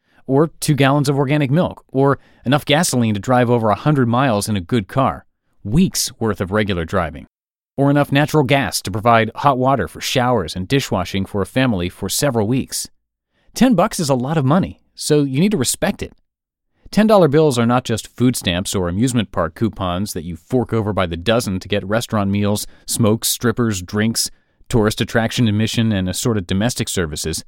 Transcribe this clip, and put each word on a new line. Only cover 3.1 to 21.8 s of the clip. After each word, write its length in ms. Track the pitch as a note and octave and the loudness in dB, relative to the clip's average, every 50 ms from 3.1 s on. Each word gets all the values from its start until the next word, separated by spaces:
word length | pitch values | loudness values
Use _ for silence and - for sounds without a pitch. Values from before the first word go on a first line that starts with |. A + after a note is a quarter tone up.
| G#2+ | 0
to 40 | G#2 | -2
drive 300 | G2 B2+ B2+ B2 B2 A#2 | 0 2 2 2 4 2
over 200 | B2 A#2+ A2 G#2+ | 2 2 2 0
a 60 | G2+ | 0
hundred 320 | - - D3 D3+ C#3 B2 | 0 0 0 2 2 2
miles 400 | A2+ A2+ B2 C#3+ C3+ G#2+ G#2 G2 | 2 2 2 2 2 0 0 0
in 80 | - G#2+ | -2 -4
a 60 | G2 | -4
good 260 | E2+ - B2+ A#2 F#2+ | -2 -2 -2 -2 -2
car, 380 | - - C3+ C3+ G#2 D2 - - _ _ _ _ _ _ _ | -2 -2 -2 -2 -2 -2 -6 -12 _ _ _ _ _ _ _
weeks 500 | - G#2 A2 E3 F#3+ C#3 - - - - - - | -6 0 2 2 2 2 0 -4 -6 -6 -6 -4
worth 200 | A2+ A2 F#2+ - | -2 -2 -2 -2
of 120 | G#2 F2 | -2 -2
regular 340 | G2 G#2+ G#2+ G2 G2 E2+ E2 | 0 0 0 0 -2 -4 -4
driving, 420 | D#2+ - F#2+ E2+ D2+ D2 C#2 - - _ _ _ _ _ _ _ _ - | -2 -2 -2 -2 -2 -6 -12 -18 -20 _ _ _ _ _ _ _ _ -2
or 120 | - C#3 C#3+ | 0 2 4
enough 220 | C#3+ D3 C#3+ - | 4 2 2 2
natural 320 | C#3 C#3 D3+ - - D#3 C#3+ | 2 2 2 2 2 2 2
gas 380 | - C#3+ C#3 B2+ F2 - - | 2 2 0 0 -2 -4 -6
to 100 | - G2+ | -6 -6
provide 400 | F#2 A2 G2+ A#2+ A#2 A2+ A2+ A2 - | -4 0 2 4 4 4 2 0 -2
hot 220 | - - C#3+ C3+ | 0 0 0 2
water 300 | B2 B2+ C3 C#3 A#2 F2 | 2 2 2 2 0 -2
for 140 | D2+ - - | -4 -8 -8
showers 520 | - - - C3 A#2+ B2 B2 A2 E2 D2+ - | -6 -4 -2 0 0 0 0 0 -2 -4 -6
and 140 | F#2+ F#2 | -8 -4
dishwashing 580 | - C3+ C#3 - - - F#2+ E2+ - - G2 F#2+ | 0 0 0 0 0 -4 -4 -4 -4 -4 -6 -4
for 160 | - - G2+ | -4 -4 -4
a 40 | F#2 | -4
family 420 | - - C3 C3+ B2+ A2 F2+ F2 | -2 0 0 0 0 0 -2 -2
for 220 | F2+ - - G2+ F#2 | -4 -6 -6 -8 -6
several 360 | - - C#3+ C#3+ A#2+ A2+ G#2 | -4 -2 -2 0 0 0 0
weeks. 440 | G#2 C3 D3+ - - - - - - _ _ _ _ _ _ _ _ _ _ _ _ - | 0 -2 -2 -4 -4 -8 -10 -10 -10 _ _ _ _ _ _ _ _ _ _ _ _ 0
Ten 200 | - A3+ C4+ A#3 | 2 4 4 4
bucks 280 | E3 F#3+ A3 - - | 4 0 0 -2 -2
is 80 | E3+ C3 | -2 0
a 60 | C#3 | 0
lot 220 | B2 A#2+ C3+ E3+ | 0 0 -2 0
of 60 | E3 C3 | 0 2
money, 380 | C3 D3+ F#3+ D#3+ - - _ _ _ _ | 2 2 2 0 -2 -6 _ _ _ _
so 280 | - - - D3+ D3+ C#3+ | -6 -2 0 2 2 2
you 160 | C#3 C3 C#3 | 0 0 0
need 120 | F#3 G#3+ | 0 2
to 60 | G#3+ | 2
respect 460 | D#3+ A#2+ - - - G#3 F#3+ G3 - - | 0 -2 -2 -4 -2 -4 -4 -4 -6 -10
it. 80 | - _ _ _ _ _ _ _ _ _ _ _ _ _ _ - - | -14 _ _ _ _ _ _ _ _ _ _ _ _ _ _ -12 -2
Ten 160 | - G3 G#3+ | 0 2 4
dollar 220 | G#3+ A3 G3 E3+ | 6 6 6 6
bills 320 | C#3+ B2+ D#3 D#3 D3+ B2 A#2+ | 6 4 4 4 4 4 2
are 60 | A#2 | 2
not 180 | A#2 B2 B2+ - | 2 2 0 0
just 240 | - A#2 G#2 - | -2 -4 -4 -6
food 280 | - _ - B2 B2+ B2 | -8 _ 0 2 2 2
stamps 380 | - - G2 E2+ F2+ G2 - - | 0 -2 -2 -2 -2 -2 -2 -2
or 140 | G2+ F2+ | -2 -2
amusement 440 | F2 F2 G2 A#2+ C3+ B2 A#2 G2 - | -2 0 0 0 0 0 -2 -2 -2
park 240 | - G2+ E2+ D#2 - | -2 -2 -2 -2 -2
coupons 580 | - A2 G#2 - - G2 F2+ F2 F2+ G#2 - - | -2 -4 -4 -2 -4 -4 -4 -2 -4 -4 -6 -8
that 100 | F2+ D#2 | -10 -10
you 140 | F2 E2 | -10 -12
fork 340 | - _ - C3 B2+ A2+ - A#2 | -12 _ -4 -2 -2 -2 -2 -2
over 200 | A2+ G2+ G#2 G2 | -2 -2 -2 -2
by 120 | G2 F#2+ | -2 -2
the 120 | E2+ F2 | -2 -4
dozen 420 | E2+ F2 A2+ A2+ B2 A#2+ A2 F#2 F#2 | -4 0 0 0 0 0 -2 -4 -6
to 80 | - | -4
get 180 | F#2+ G2+ G2+ | -4 -4 -4